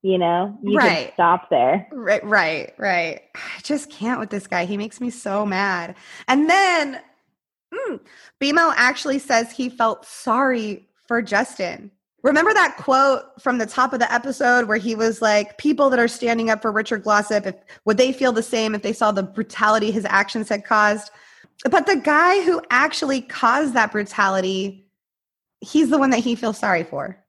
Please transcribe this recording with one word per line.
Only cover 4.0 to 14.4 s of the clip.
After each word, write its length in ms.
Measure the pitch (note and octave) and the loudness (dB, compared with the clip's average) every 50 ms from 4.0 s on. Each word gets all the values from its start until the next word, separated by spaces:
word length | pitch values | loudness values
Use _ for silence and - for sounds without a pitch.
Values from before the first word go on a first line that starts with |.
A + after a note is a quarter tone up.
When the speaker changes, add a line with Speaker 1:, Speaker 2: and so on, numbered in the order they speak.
| G#3 A#3 B3+ - | -4 -4 -4 -4
Speaker 2:
with 100 | A3+ G3 | -6 -6
this 160 | G#3 G3+ F#3+ | -8 -10 -8
guy. 200 | - F#3 F3 F3 | -4 -4 -4 -2
He 120 | F3+ G#3 | -2 -4
makes 240 | G3+ G#3 A3 - - | -6 -6 -8 -8 -8
me 80 | B3 A#3+ | -8 -8
so 340 | A#3 - - G#3 G3 G#3 G#3+ | -8 -8 -8 -4 -4 -2 -2
mad. 520 | G3+ F#3 F#3 G3+ G3 F#3 F3 E3+ E3+ F#3 - - - - - - | -2 -2 -2 -2 -2 -2 -4 -6 -10 -14 -18 -20 -20 -20 -10 -2
And 200 | - C4 C#4 D4+ | 2 2 2 4
then, 540 | D#4+ F4+ G4 G4 F#4 F4 E4 D4 C#4 C4 B3 - _ _ _ _ _ _ _ _ _ _ _ _ _ F4 | 4 4 4 4 4 2 0 0 -2 -8 -12 -16 _ _ _ _ _ _ _ _ _ _ _ _ _ -10
mm, 260 | A4+ C5+ G#4+ C4+ - _ _ - - - - _ _ | -8 -6 -6 -8 -10 _ _ -20 -20 -20 -20 _ _
B 100 | C#4 C#4+ | -2 0
M 100 | D4 E4+ | 2 2
O 140 | E4 D#4+ - | 2 2 2
actually 400 | - A#3+ B3+ C4+ - - D4 C4+ C#4 | 2 0 0 0 -2 -4 -4 -4 -4
says 320 | - - B3 A3+ A#3 A#3 | -2 0 0 0 0 -2
he 180 | - - B3+ B3 | -6 -6 -6 -6
felt 360 | B3 - A#3 A3+ G#3 - - | -2 0 0 0 0 -4 -10
sorry 800 | - - - - B3+ A3 B3 C#4 C4 B3+ A#3 G#3+ G#3 G3+ - _ _ _ _ _ | -20 -20 -10 -2 -2 0 2 2 0 0 -2 -4 -6 -8 -10 _ _ _ _ _
for 140 | _ A#3 A#3 A3+ | _ -2 -2 -2
Justin. 680 | - G#3 G3+ B3+ - - - F#3+ E3+ - - - G3+ _ _ _ _ _ _ | 0 0 0 0 -2 -6 -8 -8 -8 -8 -12 -18 -20 _ _ _ _ _ _
Remember 320 | - C4+ C#4 D4 E4+ G#4+ A4 | 0 2 4 4 4 4 4
that 220 | G#4 F4 C#4 - | 4 4 2 0
quote 480 | - - - C4 C4 C#4 C#4 C4 A#3+ - - _ - | -6 0 2 4 4 4 4 2 0 -4 -14 _ -6
from 180 | - C4+ B3+ A#3+ | -4 -2 -2 -2
the 60 | A3 | -4
top 280 | - - C4 B3+ B3 C4+ | -4 0 0 0 0 2
of 60 | A#3+ | -2
the 140 | A#3 - - | 0 0 0
episode 540 | A#3 A#3+ C#4 B3+ - | -4 -4 -4 -4 0